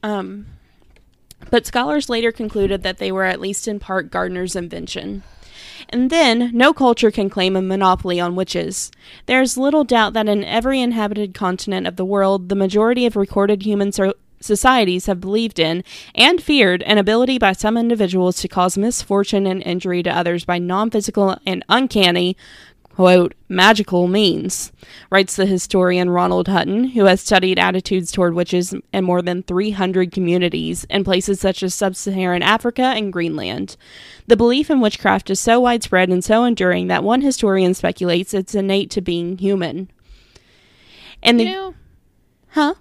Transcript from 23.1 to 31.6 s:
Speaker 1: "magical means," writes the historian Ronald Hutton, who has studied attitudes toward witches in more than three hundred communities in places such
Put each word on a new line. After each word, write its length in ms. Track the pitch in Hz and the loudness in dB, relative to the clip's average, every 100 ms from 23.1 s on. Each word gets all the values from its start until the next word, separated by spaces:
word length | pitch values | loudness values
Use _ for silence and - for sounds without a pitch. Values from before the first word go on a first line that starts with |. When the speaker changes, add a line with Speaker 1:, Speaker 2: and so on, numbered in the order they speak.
| 180 175 - _ | 6 4 -4 _
Speaker 1:
"magical 600 | 185 190 214 208 180 180 | 2 4 4 2 0 2
means," 640 | 196 208 170 - - - _ - - - | 2 2 0 -4 -8 -10 _ -20 -20 0
writes 240 | 190 196 | 0 2
the 120 | - 196 | 0 0
historian 640 | 185 - 190 180 180 180 | 0 0 0 2 2 2
Ronald 380 | 175 180 180 180 | 0 2 0 0
Hutton, 400 | 190 165 202 254 | 0 0 0 0
who 180 | 247 196 | 4 4
has 160 | 185 | 4
studied 360 | - 196 185 180 | 2 2 2 2
attitudes 540 | 180 185 - 190 170 | 0 0 -2 -4 -2
toward 220 | - 175 | 0 0
witches 400 | 170 175 180 180 196 - | 0 -2 -2 -2 -8 -6
in 120 | 190 | -4
more 180 | 185 180 | 0 0
than 200 | 175 180 | 0 -4
three 280 | 185 180 214 | -4 -2 -2
hundred 420 | 202 185 185 185 | -2 -2 0 -2
communities 720 | 196 175 180 175 160 160 180 - | -2 0 2 2 0 -4 -8 -4
in 140 | 202 | -2
places 360 | 196 185 196 196 | 0 0 0 -2
such 220 | 196 185 | -2 -2